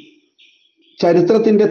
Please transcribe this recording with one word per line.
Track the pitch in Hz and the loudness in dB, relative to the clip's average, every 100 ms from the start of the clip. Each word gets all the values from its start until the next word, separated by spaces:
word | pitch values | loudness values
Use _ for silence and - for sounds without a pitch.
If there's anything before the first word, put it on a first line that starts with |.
| - _ _ _ _ _ _ _ _ - | -20 _ _ _ _ _ _ _ _ -6
ചരിത്രത്തിൻ്റെ | 175 175 170 220 220 208 214 | -2 0 0 0 0 0 0